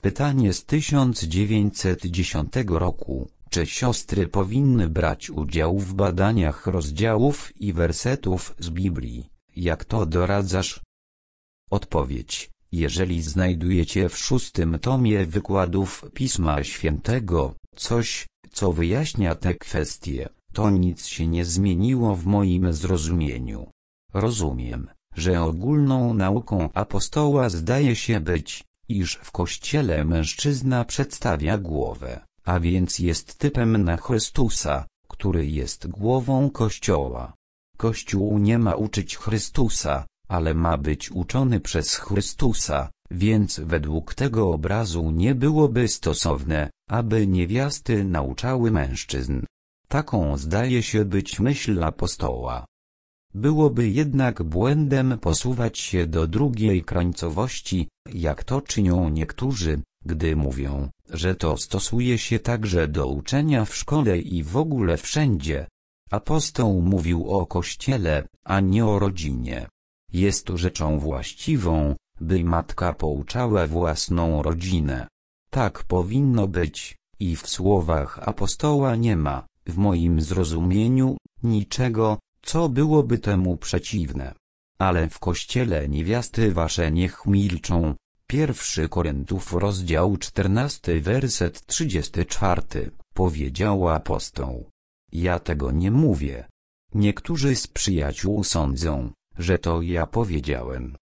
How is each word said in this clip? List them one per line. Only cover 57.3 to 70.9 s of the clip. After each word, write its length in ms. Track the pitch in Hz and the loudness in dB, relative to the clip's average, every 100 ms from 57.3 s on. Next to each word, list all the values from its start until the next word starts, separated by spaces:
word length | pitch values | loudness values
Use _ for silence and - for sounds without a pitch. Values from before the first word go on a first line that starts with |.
| 80 123 - - 95 80 _ - | -2 -4 -4 -4 -2 -2 _ -14
jak 300 | 95 80 71 | -4 -2 -2
to 160 | - 131 | -2 -4
czynią 480 | 143 - 95 90 85 | -2 0 2 2 2
niektórzy, 760 | 78 78 - 131 123 85 71 69 _ | 0 -2 -4 -4 -2 0 -2 -6 _
gdy 320 | - 80 82 78 | -8 -2 0 0
mówią, 520 | 69 65 69 69 67 - _ | 0 -2 -4 -4 -6 -10 _
że 240 | 80 87 | -4 -2
to 220 | 92 80 76 | 0 0 0
stosuje 640 | - 98 92 113 123 117 | -2 -2 0 0 2 0
się 200 | - 117 | 0 0
także 500 | - 117 107 87 78 | 0 -2 0 2 2
do 180 | 76 67 | 0 -2
uczenia 580 | 69 - 135 151 135 | -4 -2 0 2 2
w 100 | 104 - | 0 -4
szkole 420 | - 151 120 87 | -2 2 2 2
i 240 | 82 87 | 0 -4
w 140 | 76 104 | 0 0
ogóle 400 | 160 139 95 82 | 0 0 2 0
wszędzie. 720 | - 151 147 95 71 71 73 _ _ _ - | -2 0 2 2 0 -4 -6 _ _ _ -6
Apostoł 720 | 104 - 156 - - 113 95 | -4 0 0 0 0 2 4
mówił 500 | 87 95 82 85 - | 4 2 2 0 0
o 160 | 98 87 | -2 0
Kościele, 800 | 90 85 - - 131 85 76 67 _ | -2 -4 -4 -2 0 2 0 -2 _
a 160 | - 95 | -2 2
nie 260 | 95 101 110 | 4 4 4
o 120 | 101 | 4
rodzinie. 720 | 101 95 76 64 60 60 60 _ _ _ _ | 2 -2 -4 -4 -4 -8 -10 _ _ _ _
Jest 360 | 87 98 95 - | 0 2 2 -2
rzeczą 440 | 90 90 - 78 | -2 -2 -2 -2